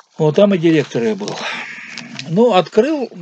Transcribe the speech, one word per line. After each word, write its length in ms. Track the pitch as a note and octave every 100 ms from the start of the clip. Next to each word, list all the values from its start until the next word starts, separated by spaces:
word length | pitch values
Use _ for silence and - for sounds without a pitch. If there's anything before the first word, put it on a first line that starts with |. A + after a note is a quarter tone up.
| _ -
Вот 160 | D#3
там 200 | D3+ G#3
и 40 | F#3+
директор 460 | E3 D#3+ C3 B2+
я 100 | A2+
был. 160 | G2 G#2 - - - - - - - - - C#3
Ну, 240 | E3 A#3+
открыл 560 | F#3 D#3+ G#3+ C4 D4+ A#3+ F3+